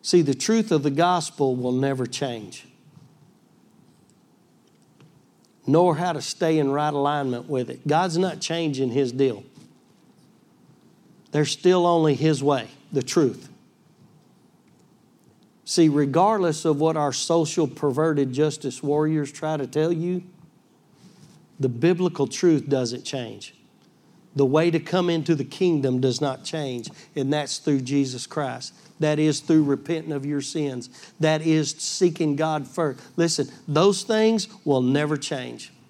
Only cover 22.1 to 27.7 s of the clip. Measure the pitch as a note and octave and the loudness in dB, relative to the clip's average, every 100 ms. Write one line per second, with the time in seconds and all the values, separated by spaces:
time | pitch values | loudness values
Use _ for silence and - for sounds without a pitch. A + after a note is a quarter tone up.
22.1 | - C3 - F3+ D3+ B2+ C3+ A#2+ B2 - | -2 -4 0 2 2 0 -2 -2 -6 -8
23.1 | C3+ A2+ G#2 - _ _ _ _ _ _ | -8 -10 -14 -20 _ _ _ _ _ _
24.1 | _ _ C#3+ C#3 D3+ E3+ D#3+ - F#3 F3 | _ _ 0 2 4 2 0 -2 0 0
25.1 | E3 D#3 D#3 B2+ - F#3 D#3 C3+ B2+ C3 | 0 0 -2 -2 0 0 2 0 0 0
26.1 | B2 C#3+ B2+ - D#3+ C#3 A#2+ A2 - - | 0 -4 -4 -8 -6 -6 -8 -10 -18 -12
27.1 | D3+ C3+ D3+ C#3 - - | -6 -2 -2 -2 -6 -2